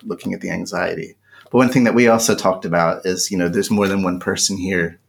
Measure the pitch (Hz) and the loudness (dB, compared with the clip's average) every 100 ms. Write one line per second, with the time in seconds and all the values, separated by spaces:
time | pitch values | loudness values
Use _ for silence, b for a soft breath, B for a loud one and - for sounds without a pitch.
0 | - - 101 95 92 90 87 90 87 85 | -12 -10 -8 -8 -8 -8 -6 -4 -4 -6
1 | 80 _ b b b 120 127 127 117 113 | -12 _ b b b 2 4 4 4 6
2 | 117 113 - 104 95 92 87 85 85 87 | 4 4 2 2 0 0 0 0 0 0
3 | 92 92 - 95 87 90 98 104 98 98 | -4 -4 -4 -2 0 -2 0 0 2 0
4 | 92 92 98 95 - 95 92 92 85 - | -2 -2 -4 -2 -2 -2 -2 -2 -4 -8